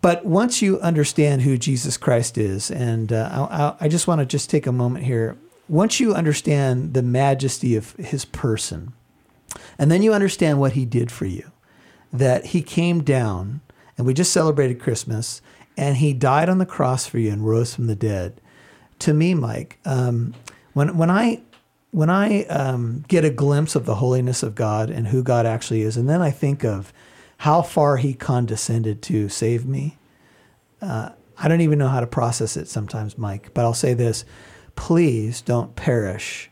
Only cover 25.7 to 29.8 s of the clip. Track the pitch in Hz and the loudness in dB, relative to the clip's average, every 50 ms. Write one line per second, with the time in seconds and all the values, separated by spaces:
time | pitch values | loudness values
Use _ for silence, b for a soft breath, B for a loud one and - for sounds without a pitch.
25.7 | 117 110 107 110 110 120 120 135 156 180 180 147 143 - - 139 139 143 - 117 | -2 0 0 0 0 0 0 2 2 2 2 0 0 0 0 -2 0 0 0 -2
26.7 | 104 95 98 - B B B B B B B B B B - 151 151 175 165 - | -2 -2 -6 -12 B B B B B B B B B B 0 2 4 4 2 0
27.7 | - 170 147 143 143 127 123 143 131 120 - - 131 123 120 110 110 104 - - | 0 2 4 4 2 2 0 -2 -4 -4 -2 0 0 0 0 0 -2 -6 -4 -2
28.7 | 113 117 113 110 104 107 - - - 110 104 101 - - 117 110 120 113 120 131 | -2 -2 0 -2 -4 -6 -4 -2 0 0 0 -2 -2 -2 0 0 0 0 -2 -4
29.7 | 135 135 | -4 -4